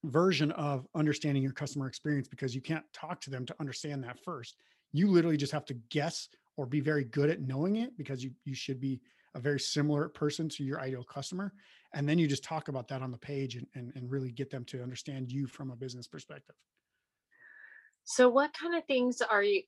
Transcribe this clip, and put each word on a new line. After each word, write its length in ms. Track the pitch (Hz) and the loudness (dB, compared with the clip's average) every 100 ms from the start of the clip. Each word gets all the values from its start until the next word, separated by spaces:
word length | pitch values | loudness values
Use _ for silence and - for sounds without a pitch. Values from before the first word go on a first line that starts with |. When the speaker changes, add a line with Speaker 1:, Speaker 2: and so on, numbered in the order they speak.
Speaker 1:
version 480 | 160 135 180 160 147 | 2 4 6 4 2
of 340 | 165 147 139 127 165 | 2 -2 -2 -4 2
understanding 480 | 151 147 151 139 | 2 2 2 2
your 80 | 135 | 0
customer 340 | 131 143 147 135 | -2 -6 -4 -6
experience 400 | - 151 147 131 | -6 -2 -2 -2
because 260 | - 135 123 | -4 -4 -4
you 60 | |
can't 240 | 123 156 - | -4 -4 -4
talk 260 | - 151 180 | -14 -10 -8
to 80 | - | -6
them 160 | 135 123 | -6 -6
to 100 | - | -6
understand 440 | 143 120 151 143 | -6 -6 -6 -6
that 160 | 123 123 | -6 -8
first. 380 | - 160 117 - _ _ _ | -8 -8 -8 -16 _ _ _
You 180 | 147 202 | 4 8
literally 280 | 180 165 151 | 8 8 4
just 140 | 139 | 2
have 140 | 151 - | -2 -6
to 80 | |
guess 560 | 123 113 151 151 - - _ _ - | -10 -2 0 0 -2 -12 _ _ -8
or 100 | 131 | -2
be 140 | 147 | 0
very 240 | 139 151 | 2 2
good 260 | 127 147 143 | 0 2 2
at 120 | 170 | 2
knowing 360 | 135 131 170 214 | -2 0 2 2
it 200 | 240 247 | -2 -6
because 260 | 147 135 | -8 -6
you, 80 | 131 127 - | -6 -8 -8
you 100 | 131 | -8
should 240 | - 131 | -4 -4
be 220 | 135 131 _ _ _ - | -2 -4 _ _ _ -4
a 40 | |
very 200 | 127 139 | 0 0
similar 500 | - 156 147 147 139 | 0 0 2 2 0
person 400 | - 147 147 160 | 0 -2 0 -4
to 140 | - | -4
your 160 | 139 139 | -4 -4
ideal 240 | 131 131 | -4 -6
customer. 500 | 123 - 131 185 196 - _ - _ | -8 -8 -6 -6 -6 -8 _ -20 _
And 140 | 151 143 | -2 2
then 100 | 160 | 6
you 100 | 160 | 6
just 160 | 139 | 2
talk 240 | - 156 - | -2 -6 -4
about 200 | 135 120 | -6 -4
that 140 | 135 | -6
on 100 | 131 | -6
the 60 | 123 | -8
page 380 | - 143 135 120 | -6 -4 -4 -6
and, 120 | - 135 | -10 -10
and, 160 | 120 131 | -10 -8
and 140 | 123 | -4
really 220 | 139 131 | -4 -4
get 180 | 117 135 | -4 -6
them 160 | 135 120 | -6 -8
to 160 | 131 | -8
understand 500 | 123 127 - 135 127 | -8 -8 -8 -6 -4
you 160 | 131 131 | -4 -4
from 220 | - 135 | -6 -10
a 40 | 120 | -8
business 320 | 131 123 120 | -10 -10 -14
perspective. 480 | 151 - 147 _ - _ _ _ _ _ _ _ _ - - - - - _ | -16 -16 -18 _ -20 _ _ _ _ _ _ _ _ -20 -20 -20 -20 -20 _
Speaker 2:
So 260 | - - 247 | -8 6 8
what 240 | 240 294 | 8 2
kind 200 | - 330 339 | 0 -2 -2
of 100 | 311 | 0
things 360 | 262 247 240 | 2 2 0
are 220 | 226 208 | 2 4
you, 200 | 202 196 | 4 2